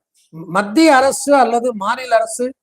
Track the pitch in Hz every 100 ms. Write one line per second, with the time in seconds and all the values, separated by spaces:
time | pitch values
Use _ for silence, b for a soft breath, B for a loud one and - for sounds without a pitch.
0 | _ _ _ 160 160 180 202 214 320 269
1 | 269 - 277 285 233 233 247 214 196 254
2 | 254 226 220 226 247 -